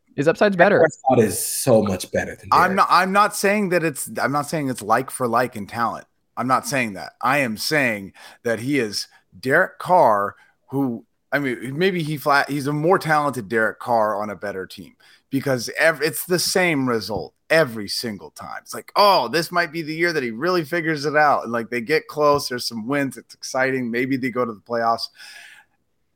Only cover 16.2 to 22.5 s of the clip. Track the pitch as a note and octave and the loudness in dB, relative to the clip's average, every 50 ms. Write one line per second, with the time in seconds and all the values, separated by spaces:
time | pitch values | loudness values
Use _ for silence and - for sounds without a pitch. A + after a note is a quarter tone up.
16.2 | - - F3+ E3 - - - G3 F3+ F3 D#3+ C#3 C3 B2+ A#2 A2+ G2 G2+ G#2+ F#2 | -4 -2 -2 -2 0 0 0 0 0 2 0 0 0 0 0 -2 -2 -4 -6 -8
17.2 | D2+ - - _ _ - D3+ E3 D#3+ B2+ A2+ A2+ G2+ G2 - - - A#2 G#2 F2+ | -8 -10 -14 _ _ 2 4 4 4 2 0 -6 -8 -8 -6 -6 -6 -6 -8 -10
18.2 | D#2+ D2+ - - - C#2 - G#2 - - - A#2 - - - - G#3 G3+ F#3+ D#3+ | -12 -18 -20 -18 -16 -14 -14 -16 -14 -14 -14 -14 -14 -4 0 4 4 6 6 4
19.2 | B2+ A2+ B2 E3+ D#3+ - F3 F3 E3+ D#3+ C#3+ E3+ D#3+ C#3+ D#3+ D#3+ E3+ F3 D#3+ D3+ | 2 2 0 -2 -2 0 0 -2 -2 -2 -4 -8 -8 -6 -4 -2 0 0 0 0
20.2 | B2+ A#2 A2 A2+ D3+ F3+ F#3 F3 D#3+ C3 E3+ F3 D#3+ D#3+ D#3+ C#3+ C#3 D3+ C#3+ D3+ | -2 -4 -4 -4 -2 0 0 0 -2 -2 -4 -2 -2 -2 -2 -2 -2 0 2 4
21.2 | D3+ D3 B2+ F#2+ - A2+ A#2 A#2 A2+ G2 A#2+ A#2+ A#2 A#2 D#3 D#3 - - - D3 | 4 4 4 2 0 -2 -4 -4 -4 -4 -4 -6 -2 0 0 0 0 -2 -2 2
22.2 | D3+ D3 C#3+ C#3+ - - | 4 4 4 4 2 -2